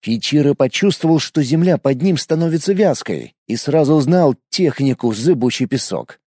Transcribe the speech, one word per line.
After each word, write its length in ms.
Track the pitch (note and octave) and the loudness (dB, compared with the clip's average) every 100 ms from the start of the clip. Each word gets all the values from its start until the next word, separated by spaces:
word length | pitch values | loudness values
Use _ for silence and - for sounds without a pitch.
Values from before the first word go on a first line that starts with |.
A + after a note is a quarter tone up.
Кичиро 540 | - A2+ - D3+ C#3+ | -4 -4 0 0 2
почувствовал, 640 | C#3+ C3 - G3+ E3+ E3+ D#3+ | 2 0 0 0 0 2 0
что 240 | - - | 0 -4
земля 340 | C3+ D#3+ F3 E3 | 0 2 2 2
под 240 | - C3+ | 0 0
ним 160 | F3+ F3 | 0 0
становится 560 | - D#3+ E3+ D#3+ D3 | -2 -2 0 -2 -2
вязкой, 640 | F#3+ G#3 B2+ - D#2+ A#1 _ _ | 0 2 0 -4 -8 -8 _ _
и 100 | A2+ | -6
сразу 380 | - D3+ C#3+ | -2 0 4
узнал 420 | D#3 C3+ F3+ D#3+ B2 _ | 2 4 2 2 0 _
технику 640 | - F3 B2+ C#3 B2+ A#2+ | -2 -2 0 -2 0 -2
«зыбучий 540 | G#2+ B2 D#3 B2 - B2+ | -2 0 2 0 -2 -4
песок». 540 | C3 - E2 A#1 - | -2 -4 -6 -8 -18